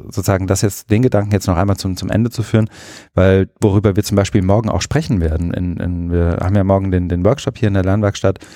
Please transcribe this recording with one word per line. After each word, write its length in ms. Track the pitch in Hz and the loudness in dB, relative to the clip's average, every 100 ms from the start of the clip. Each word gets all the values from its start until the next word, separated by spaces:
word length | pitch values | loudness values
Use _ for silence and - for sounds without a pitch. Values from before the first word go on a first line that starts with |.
| - | -12
sozusagen 420 | - 95 95 92 | -6 -2 0 0
das 140 | 98 | 0
jetzt, 280 | 104 - - | 0 -2 -2
den 120 | 107 | 2
Gedanken 320 | 127 104 101 | 2 2 0
jetzt 120 | 101 - | -2 0
noch 120 | 85 | 0
einmal 180 | 101 98 | 0 -2
zum, 220 | 98 90 | -4 -6
zum 120 | 98 | -2
Ende 200 | 101 117 | 0 -2
zu 120 | - | -4
führen, 280 | 110 113 107 - - - - | -2 0 0 -4 -20 -20 -6
weil 360 | - 92 95 92 - | 2 4 4 2 0
worüber 380 | 110 98 104 98 | 2 2 2 0
wir 60 | 101 | 0
zum 100 | 101 | 0
Beispiel 260 | 98 107 | 0 0
morgen 280 | 92 101 113 | 2 2 0
auch 120 | 90 | -2
sprechen 380 | - 147 160 104 | -2 -4 0 0
werden, 340 | 82 80 87 | 0 0 -2
in, 220 | - 90 85 | -4 -4 -4
in, 340 | 87 87 85 | -4 -4 -2
wir 280 | 85 85 85 | 0 0 0
haben 160 | 92 101 | 0 0
ja 80 | |
morgen 260 | 95 98 98 | 2 2 2
den, 200 | 92 90 | 0 0
den 160 | 87 92 | 0 0
Workshop 320 | 135 - 113 | 0 -4 -4
hier 100 | 107 | -2
in 60 | |
der 100 | 98 | 0
Lernwerkstatt, 560 | 92 101 104 98 98 95 - | 0 0 0 0 -2 -4 -8